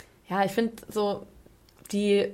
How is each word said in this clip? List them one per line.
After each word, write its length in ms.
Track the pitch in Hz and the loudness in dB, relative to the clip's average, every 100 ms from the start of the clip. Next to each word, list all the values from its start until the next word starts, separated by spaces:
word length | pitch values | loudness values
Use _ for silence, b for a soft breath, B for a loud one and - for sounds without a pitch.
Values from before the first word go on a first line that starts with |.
| B B - | B B -6
ja, 160 | 190 | 0
ich 80 | 196 | 0
find 280 | 196 226 220 - | 2 -2 -4 -8
so 340 | 214 208 196 - - - - _ - - | -2 -2 -2 -8 -20 -20 -20 _ -20 -6
die 380 | 202 208 202 - | 0 4 4 2